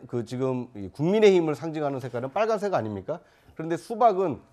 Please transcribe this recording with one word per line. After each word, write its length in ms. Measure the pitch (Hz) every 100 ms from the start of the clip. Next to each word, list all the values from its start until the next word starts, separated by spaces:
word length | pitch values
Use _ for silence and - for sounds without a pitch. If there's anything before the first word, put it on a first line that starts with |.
| 123
그 160 | 120
지금 460 | 110 127 131 127 120
이 140 | 104 95
국민의힘을 680 | - 160 214 214 185 156 135
상징하는 440 | 165 156 147 135
색깔은 320 | 120 120 131
빨간색 420 | 196 220 214 202
아닙니까? 460 | 170 110 101 92 165 - _ _ -
그런데 200 | 160 170
수박은 640 | - 220 233 185 185 117 -